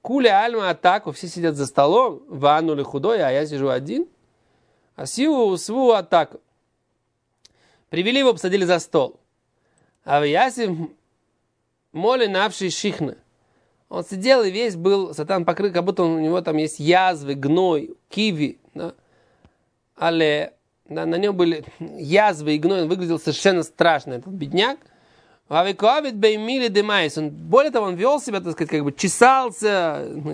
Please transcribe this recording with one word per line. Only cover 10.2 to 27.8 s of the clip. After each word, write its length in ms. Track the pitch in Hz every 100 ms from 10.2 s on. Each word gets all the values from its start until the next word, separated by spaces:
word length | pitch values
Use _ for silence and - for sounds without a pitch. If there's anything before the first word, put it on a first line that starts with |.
в 40 |
Ясив 640 | 147 165 254 240 214 165 156 - _ _ _ _ _ _ _ _ _
Моли 360 | 156 208 262 214
Навши 440 | 190 208 - 185
Шихна. 460 | - 208 - 147 - _ _ _ _ _ _ _
Он 140 | 180
сидел 380 | 165 190 226 262
и 80 | 202
весь 260 | 196 240 170
был, 360 | 180 202 180
Сатан 320 | 151 156 190
покрыт, 300 | 170 175 202
как 100 | 175
будто 200 | 180 185
у 140 | 170 160
него 220 | 156 180
там 160 | 170 151
есть 220 | 156 -
язвы, 560 | 151 180 185 160 139
гной, 640 | 139 139 165 185 156 160 - _
киви, 500 | 202 214 160 147 - _
да. 220 | - 170 - _ _ _ _ _ _ _ _ _ _
Але, 580 | 165 165 156 147 160 - _ _ _
да, 160 | 160
на 120 | 165 170
нем 200 | 208 185
были 280 | 170 156 - -
язвы 720 | 170 - 143 196 214 156 151
и 40 | 151
гной, 240 | 165 190
он 60 | 160
выглядел 300 | 185 175 160
совершенно 440 | - 139 196 180
страшно, 500 | 156 - 170 151 139
этот 180 | 123 185
бедняк. 460 | 190 143 170 233 277 _ _ _ _ _ _ _
Вавикоавит 640 | 151 190 190 208 294 294
беймили 540 | 214 214 214 220 262 233
демайс. 500 | 202 208 202 156 156
Он, 100 | 151
более 440 | 151 160 233 302
того, 140 | 240